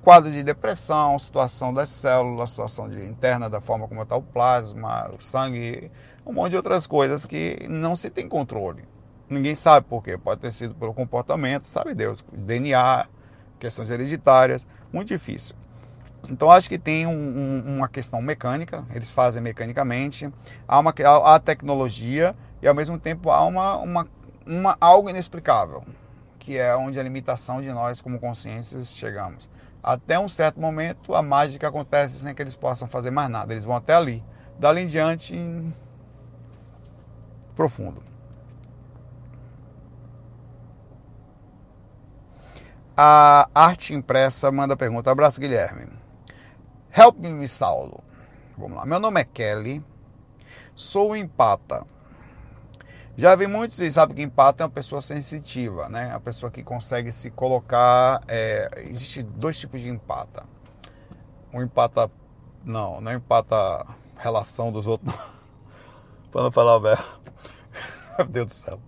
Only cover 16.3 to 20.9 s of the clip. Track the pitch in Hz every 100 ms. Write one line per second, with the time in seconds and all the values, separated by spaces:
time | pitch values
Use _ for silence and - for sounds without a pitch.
16.3 | 131 151 180 185 180 156 156 165 160 147
17.3 | 127 135 135 123 139 131 - 123 117 127
18.3 | 151 123 135 170 160 120 117 113 - 127
19.3 | 117 117 110 117 120 135 120 143 139 147
20.3 | - - - - 131 156